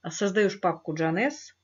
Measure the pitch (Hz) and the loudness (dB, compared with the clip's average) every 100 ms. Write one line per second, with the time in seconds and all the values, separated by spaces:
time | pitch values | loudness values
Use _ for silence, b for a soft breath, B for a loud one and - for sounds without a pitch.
0 | - - 202 196 202 196 180 165 - 156 | -10 -2 0 4 2 2 -2 -2 -6 -2
1 | 160 165 262 311 - _ | 0 2 0 -2 -16 _